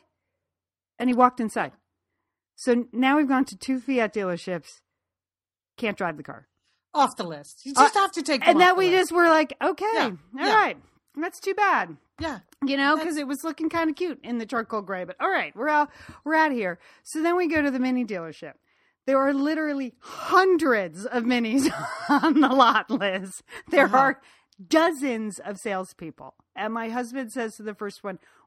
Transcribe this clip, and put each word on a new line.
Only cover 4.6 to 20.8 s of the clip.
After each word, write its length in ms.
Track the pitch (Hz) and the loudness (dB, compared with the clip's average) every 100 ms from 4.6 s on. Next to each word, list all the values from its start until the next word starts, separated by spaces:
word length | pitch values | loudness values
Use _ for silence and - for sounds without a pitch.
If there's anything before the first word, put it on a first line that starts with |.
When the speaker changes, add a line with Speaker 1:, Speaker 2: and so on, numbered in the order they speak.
| - - _ _ _ _ _ _ _ _ _ - | -8 -20 _ _ _ _ _ _ _ _ _ -8
Speaker 1:
Can't 200 | 226 202 | -6 -4
drive 200 | 180 151 | -6 -6
the 60 | |
car. 240 | 139 113 _ _ _ _ _ | -14 -18 _ _ _ _ _
Speaker 2:
Off 220 | 302 262 - | 0 0 -2
the 80 | |
list. 420 | 175 147 147 - 269 | -10 -12 -16 -18 -2
You 80 | 262 | 4
Speaker 1:
Uh, 60 | |
Speaker 2:
just 120 | 285 415 | 4 4
have 160 | 392 | 0
to 100 | 349 | -2
take 200 | 285 269 | -4 0
them 80 | 320 | 2
Speaker 1:
and 80 | 339 | 6
Speaker 2:
off 40 | |
Speaker 1:
then 140 | 359 370 | 6 4
Speaker 2:
the 40 | |
Speaker 1:
we 60 | 370 | 2
Speaker 2:
list. 180 | 370 370 | 2 2
Speaker 1:
just 20 | |
were 140 | 349 339 | 2 4
like, 240 | 311 302 - | 4 2 -2
"Okay, 240 | 294 302 415 453 | -4 -2 -2 -2
Speaker 2:
Yeah, 160 | 254 175 _ 262 | -2 -6 _ -6
Speaker 1:
all 80 | 370 | 2
Speaker 2:
yeah. 60 | 427 | 2
Speaker 1:
right. 220 | 349 - _ _ _ 285 | 2 -2 _ _ _ -8
That's 240 | 349 - | -8 -6
too 140 | 392 392 | -6 0
bad." 400 | 403 285 180 147 _ - | 2 2 -2 -10 _ -10
Speaker 2:
Yeah. 200 | 320 240 - _ | -8 -8 -14 _
Speaker 1:
You 140 | 277 277 | -2 0
know, 180 | 277 311 | 2 0
Speaker 2:
That's 120 | 320 | 0
Speaker 1:
'cause 80 | 302 | -4
it 100 | 269 | -6
was 160 | 277 | -6
looking 260 | 320 285 320 | -6 -6 -4
kinda 220 | 339 330 | -2 -2
cute 260 | 285 359 262 | -2 -6 -6
in 140 | - 240 | -8 -8
the 80 | 220 | -4
charcoal 380 | 233 226 220 | -6 -4 -6
gray, 200 | 190 185 | -6 -8
but 120 | 175 - | -8 -4
all 100 | 320 | -2
right, 220 | 349 156 185 | -2 -4 -4
we're 120 | 294 | 0
out, 220 | 302 294 - - - | 0 0 -6 -20 -12
we're 120 | 294 320 | -2 2
out 160 | 311 | 2
of 60 | 247 | 0
here. 200 | 185 175 _ _ | -4 -6 _ _
So 200 | - 311 | -12 -4
then 120 | 330 359 | 0 0
we 120 | 339 | 0
go 120 | 311 | 0
to 100 | 285 | 0
the 80 | 262 | 0
Mini 260 | 254 254 220 | 0 -2 -2
dealership. 480 | 190 165 147 156 - _ _ _ _ - | -6 -10 -12 -16 -18 _ _ _ _ -2
There 100 | 269 | 2
are 160 | 269 | 2
literally 640 | 277 285 320 302 277 254 - | 0 0 -2 -4 -4 -8 -12
hundreds 1080 | - - - 381 381 349 302 220 | -18 -12 2 4 6 4 4 2